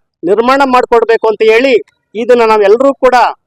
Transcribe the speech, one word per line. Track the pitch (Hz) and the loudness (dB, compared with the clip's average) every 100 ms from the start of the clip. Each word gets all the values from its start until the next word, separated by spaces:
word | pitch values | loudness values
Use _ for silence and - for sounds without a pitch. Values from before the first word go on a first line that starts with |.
| _ _ 170 | _ _ -4
ನಿರ್ಮಾಣ | 202 240 269 269 | -2 0 0 0
ಮಾಡಿಕೊಡ್ಬೇಕು | 254 247 233 226 226 220 | 0 0 0 0 0 -2
ಅಂತ | 214 220 | 0 0
ಹೇಳಿ | 226 269 233 - _ _ 202 | 2 0 -2 -4 _ _ -8
ಈ | 240 | -2
ದಿನ | 240 226 | 0 2
ನಾವೆಲ್ಲರೂ | 214 196 233 277 262 | 2 2 2 0 0
ಕೂಡ | 254 247 190 - | 0 0 0 -4